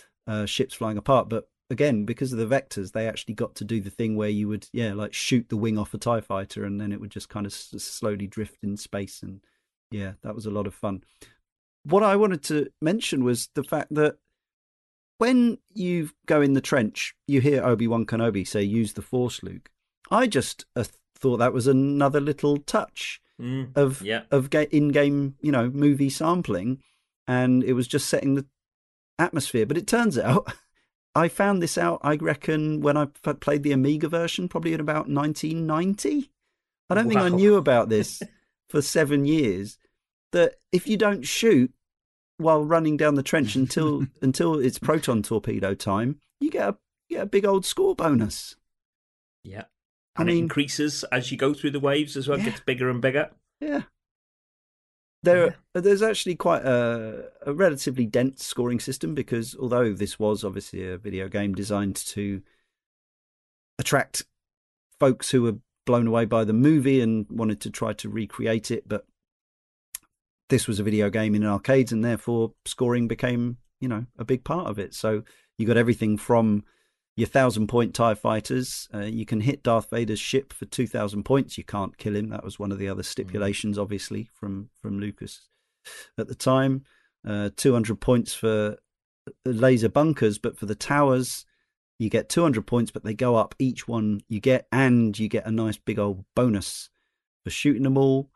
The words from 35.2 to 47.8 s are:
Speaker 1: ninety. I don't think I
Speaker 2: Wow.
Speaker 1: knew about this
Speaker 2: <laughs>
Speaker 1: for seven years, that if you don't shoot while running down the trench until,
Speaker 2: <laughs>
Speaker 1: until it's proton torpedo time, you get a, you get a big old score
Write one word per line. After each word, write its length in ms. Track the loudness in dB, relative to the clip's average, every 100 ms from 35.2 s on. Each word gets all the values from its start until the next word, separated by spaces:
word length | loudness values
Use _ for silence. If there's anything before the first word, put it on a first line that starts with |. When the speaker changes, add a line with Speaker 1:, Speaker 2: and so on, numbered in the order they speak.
| 0 -2 -4 -4 -2
Speaker 1:
ninety. 640 | 0 0 0 0 -2 -4 _ _ _ _ _ _
I 40 |
don't 140 | 0 2
think 120 | 2
I 100 | 4
Speaker 2:
Wow. 60 | 6
Speaker 1:
knew 180 | 6 6
about 320 | 6 4 4
this 320 | 2 0 -6 -14 _
Speaker 2:
<laughs> 240 | _ _ _
Speaker 1:
for 140 | -2
seven 420 | 0 0 2 2
years, 540 | 2 2 2 0 -6 -12 _ _ _ _ _
that 240 | 2 2 0 _
if 140 | -2 0
you 100 | 2
don't 280 | 2 0 -4
shoot 460 | 2 6 6 4 -2 _ _ _ _ _ _
while 240 | 4 4
running 320 | 4 2 4 2
down 160 | 4 2
the 60 |
trench 320 | 2 0 0 0
until, 500 | 0 2 0 0 -4
Speaker 2:
<laughs> 80 | 0
Speaker 1:
until 360 | 0 2 2 2
it's 200 | 0 0
proton 440 | 0 0 2 -2
torpedo 520 | 0 -2 -2 -4 -2
time, 460 | -2 -2 -2 -2 -4 _ _
you 100 | -4
get 180 | -2 -2
a, 60 | -4 _ _ _
you 80 | -6
get 60 |
a 20 | -2
big 180 | 0 2
old 180 | 0 0
score 280 | 0